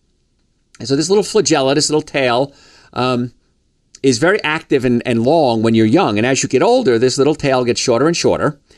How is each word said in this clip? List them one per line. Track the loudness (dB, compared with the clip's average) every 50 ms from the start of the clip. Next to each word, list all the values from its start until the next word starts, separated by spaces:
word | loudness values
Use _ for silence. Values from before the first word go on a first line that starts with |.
| _ _ _ _ _ _ _ _ _ _ _ _ _ _ _ -14
And | -6
so | -4 -2
this | -2 0 0
little | 0 0 0
flagella, | 0 0 0 0 2 0 0 2 2 0
this | 0 0 0
little | -2 -2 -4
tail, | -2 -4 -2 0 0 0 0 -2 -2 -6 _ -20 -20 _ -20 _ -12 -6
um, | -4 -2 -2 -2 -2 -4 -6 _ _ _ _ _ _ _ _ _ _ _ _ _ -4 -2
is | 0 0 2
very | 0 0 0 0 -2
active | -4 -4 -4 -4 -2 -2 0 0
and, | 0 0 0 -2
and | -2 -2 0 0
long | 2 2 2 2 0 0 0 0
when | 2 2
you're | 2 2
young. | 2 2 2 0 0 0 0
And | 0
as | 0 -2 -2 -4
you | -2
get | 0 0 2
older, | 2 2 2 2 0 0 2
this | 0 0 0
little | 0 0 0 0
tail | -2 -2 -2 0 0 0
gets | -2 -2 -2
shorter | 0 0 0 2 2
and | 0 0
shorter. | 0 0 0 0 0 -2 -4 -4 -6 _ _ -20